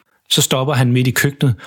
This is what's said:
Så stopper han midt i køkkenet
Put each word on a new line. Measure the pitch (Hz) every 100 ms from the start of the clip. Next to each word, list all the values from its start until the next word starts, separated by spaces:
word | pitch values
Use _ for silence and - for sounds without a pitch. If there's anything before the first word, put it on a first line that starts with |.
| _ _ -
Så | -
stopper | - 135 131
han | 131 123
midt | 123 127
i |
køkkenet | - 143 143 143 104